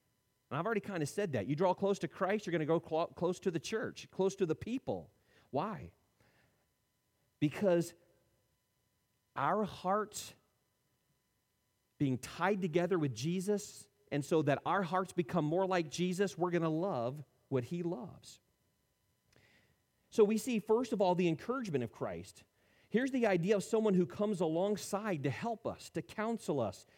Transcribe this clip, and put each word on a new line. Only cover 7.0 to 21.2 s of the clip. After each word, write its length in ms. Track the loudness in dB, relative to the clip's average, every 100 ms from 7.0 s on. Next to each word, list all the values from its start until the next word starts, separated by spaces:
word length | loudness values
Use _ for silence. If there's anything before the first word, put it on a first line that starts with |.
| _ _ _ -2
Because 520 | -2 2 4 4 2 -6 _ _ _ _ _ _ _ _ _ _ _ _ _ -2
our 300 | 0 2 0
hearts 680 | -4 -2 -2 -2 -8 -14 -16 _ _ _ _ _ _ _ _ _ _ _ _ _ _ _ -2
being 200 | 0 0
tied 440 | -4 -2 0 2
together 380 | 2 2 2 2
with 160 | 0 -2
Jesus, 720 | -2 -2 0 -2 -4 -16 -20 _ -6
and 120 | -4
so 180 | 2 2
that 200 | 4 2 2
our 180 | 0
hearts 300 | 2 0 -2
become 320 | -2 0 0 2
more 200 | 2 2
like 240 | 0 -2
Jesus, 480 | -2 -2 0 -2 0
we're 140 | 0
gonna 180 | 2 0
love 540 | 0 -2 -2 -2 -4 -14 _ -4
what 180 | -2 -2
he 180 | -4
loves. 580 | -4 -6 -10 -16 -20 -20 _ _ _ _ _ _ _ _ _ _ _ _ _ _ _ _ _
So 140 | 4
we 140 | 6 4
see, 220 | 0 -2
first 340 | 2 2 2
of 80 | 2
all, 140 | 2
the 120 | 4